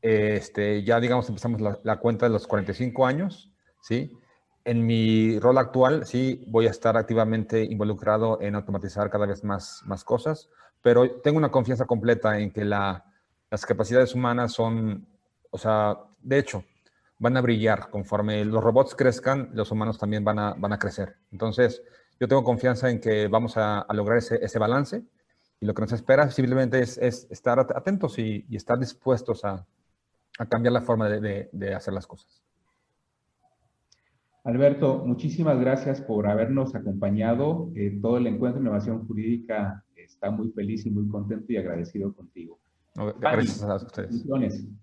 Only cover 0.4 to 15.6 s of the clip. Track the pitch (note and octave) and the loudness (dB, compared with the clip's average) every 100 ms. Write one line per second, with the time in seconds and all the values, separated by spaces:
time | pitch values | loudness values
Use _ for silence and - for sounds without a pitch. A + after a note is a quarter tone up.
0.4 | - - G#2 G#2 G2+ A#2 A#2+ B2 A#2 G2+ | -4 -2 0 0 2 2 4 0 0 -4
1.4 | B2 A2 G#2+ G2+ A2 G#2+ A#2 G#2+ A#2+ G#2+ | -4 -2 -2 -4 -4 0 0 2 2 0
2.4 | - G#2 F#2+ F#2+ B2 C3 B2+ C#3+ F#3+ - | 0 -2 -2 -4 -4 2 2 2 -4 -6
3.4 | - _ _ _ - A#2+ D3 - _ _ | -20 _ _ _ -4 -4 -4 -12 _ _
4.4 | _ _ - A#2 A#2 A2+ A2 A2 A2 A2 | _ _ -2 0 2 2 4 4 4 4
5.4 | A#2+ C3 B2+ C3 B2+ D#3 - B2 C3 B2+ | 4 4 4 4 4 4 -2 -2 -2 -4
6.4 | - A2+ A2+ G#2+ A2+ A2+ G#2+ A2+ A2 A2+ | 0 2 4 2 2 2 2 2 2 0
7.4 | G#2+ A2+ A2 A2 G#2 G#2 - G#2+ A2+ A2 | 0 -2 -2 -2 -2 0 2 2 2 0
8.4 | G2+ G#2 G#2 G2 F#2+ G2+ G#2 G#2 G2+ G2 | -2 -4 -4 -6 -6 -4 -2 0 -2 -2
9.4 | G#2+ G2 - - - F#2+ - A#2 D3+ D#3 | -4 -6 -8 -16 -10 -10 -2 -2 0 -6
10.4 | _ _ - _ B2 A#2+ B2+ - D3 D#3 | _ _ -20 _ 4 6 4 2 2 4
11.4 | D3 C3+ B2 B2 A#2 A#2 A2+ A#2 G#2+ G#2 | 4 2 0 -2 0 0 2 2 2 0
12.4 | G#2 G#2+ G#2 G2+ G2 F2+ _ _ _ _ | -2 -4 -2 0 -2 -4 _ _ _ _
13.4 | _ G#2+ - A#2 G#2 B2 B2+ B2 B2 A#2+ | _ -8 -2 -2 2 4 4 2 0 0
14.4 | A#2 - A2+ A2+ A2 G2+ - _ _ _ | -2 0 0 0 -2 -4 -10 _ _ _
15.4 | _ - | _ -6